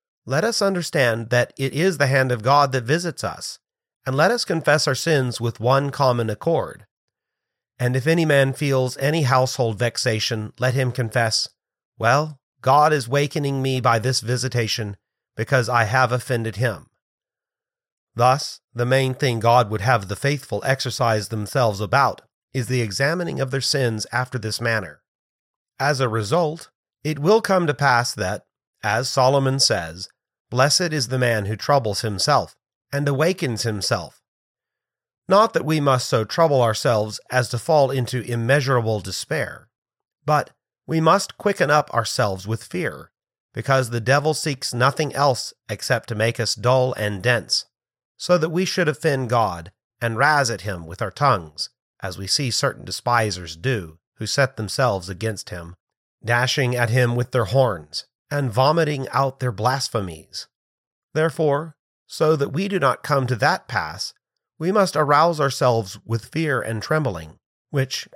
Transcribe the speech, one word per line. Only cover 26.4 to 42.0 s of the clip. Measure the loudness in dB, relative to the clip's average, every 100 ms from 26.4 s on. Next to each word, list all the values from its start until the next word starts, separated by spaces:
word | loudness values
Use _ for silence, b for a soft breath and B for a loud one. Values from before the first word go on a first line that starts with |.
| 0 -4 -14 _ _ _
it | -6 -2
will | 2 4
come | 4 2 2
to |
pass | 2 2 2 0
that, | -4 -4 -4 -10 _ _ _
as | -2 -2 0
Solomon | 2 4 4 2 2
says, | 0 0 -4 -12 -16 _ _ _ _
"Blessed | 2 2 2 0
is | -2 -2
the | 0
man | 0 0 -2
who | -4
troubles | 0 2 2 -2
himself, | -4 -2 0 0 0 _ _ _ _
and | -4 -2
awakens | 2 0 0 -2 -2
himself." | -4 -4 -2 -2 -4 -16 _ _ _ _ _ _ _ _ _ _ 2
Not | 4 4
that | 2
we | 0 2
must | 2 2 2
so | 0
trouble | 0 2 4 4
ourselves | 2 2 2 2 0 -6 -4
as | -2 -2
to | -4
fall | 2 4 4
into | 2 -2 -4
immeasurable | -4 -2 2 2 2 0 0 -2
despair, | -4 -8 -6 -4 -4 -8 -20 _ _ _ _ _ 0
but | 0 0 _ _ _ -4
we | 2
must | 4 4 0 -4
quicken | -2 0 2
up | 2 2
ourselves | -2